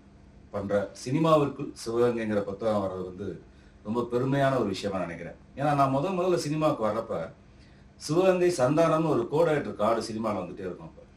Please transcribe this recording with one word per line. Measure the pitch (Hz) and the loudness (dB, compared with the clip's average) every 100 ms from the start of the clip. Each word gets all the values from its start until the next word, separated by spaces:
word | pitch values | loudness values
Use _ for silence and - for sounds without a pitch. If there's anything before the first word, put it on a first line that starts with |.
| - - - - - | -18 -20 -20 -20 -10
பண்ற | 101 98 101 98 | -8 -2 -2 -2
சினிமாவிற்குள் | - 123 151 165 156 139 - 147 - | -8 -2 2 4 4 2 -2 -10 -10
சிவகங்கைங்கிற | 113 117 120 113 107 104 | -2 2 2 2 0 -2
புத்தகம் | 98 95 113 104 | -2 -2 0 0
வர்றது | 95 92 90 | -2 -6 -8
வந்து | 92 92 82 - - - - | -8 -10 -10 -16 -20 -20 -16
ரொம்ப | 107 120 | -6 -4
பெருமையான | 117 123 131 139 135 131 | -2 0 0 2 2 2
ஒரு | 104 | 0
விஷயமா | 92 98 95 | -2 -4 -4
நினைக்கிறேன். | 85 82 85 - - - | -6 -8 -12 -16 -16 -4
ஏன்னா, | 147 143 | 0 2
நான் | 135 | 2
முதல் | 135 180 185 | 2 0 0
முதல்ல | 180 170 | 0 0
சினிமாவுக்கு | 147 156 156 139 | 0 0 0 0
வர்றப்ப | 107 110 - 87 82 - - - - - - - | -2 -2 -4 -6 -8 -12 -20 -20 -20 -20 -20 -14
சிவகங்கை | - 160 190 180 175 | -2 2 4 4 2
சந்தானம்னு | - 127 156 165 156 160 | 2 2 4 4 4 2
ஒரு | 120 - | 0 0
co-director | 147 165 147 104 98 | 2 2 2 -2 0
கார்டு | 110 113 | 0 0
சினிமால | 104 107 110 98 | -2 -4 -2 -4
வந்துட்டே | 87 92 | -6 -10
இருக்கும். | 92 82 80 | -10 -10 -14
அப்ப | - - | -20 -20